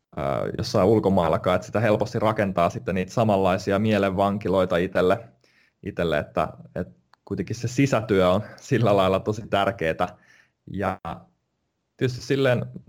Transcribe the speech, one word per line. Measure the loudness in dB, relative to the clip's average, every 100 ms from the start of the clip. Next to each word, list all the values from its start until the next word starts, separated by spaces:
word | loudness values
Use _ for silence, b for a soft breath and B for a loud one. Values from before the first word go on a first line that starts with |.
| _ -8
ää, | -4 -4 -4 -6
jossain | -2 2 4
ulkomaillakaan, | 4 4 2 2 2 2 0
että | -2
sitä | -2
helposti | 2 2 0 0
rakentaa | 0 0 0 2 0
sitten | 0 -4
niitä | -4 -2
samanlaisia | 0 2 2 2 0 0 0
mielenvankiloita | 2 2 2 2 0 0 0 2 2 0
itelle, | 0 2 2 2 -2 _ b b b _
itelle, | -12 -4 -2 -2
että, | -2 -4 -4 -6 -14
että | -10 -10 -12 _ _
kuitenkin | -10 -8 -8 -8
se | -4
sisätyö | 0 0 0 2 2 4
on | 2 B B
sillä | -4 0 2 4
lailla | 4 2
tosi | -2 -6 -2
tärkeetä. | 0 0 0 -2 -2 -4 b b b b _ -14
Ja | -6 -4 -4 -8 -12 -16 _ _ _ _ _ _ _
tietysti | -4 -4
silleen | -4 0 2 0 -2 -12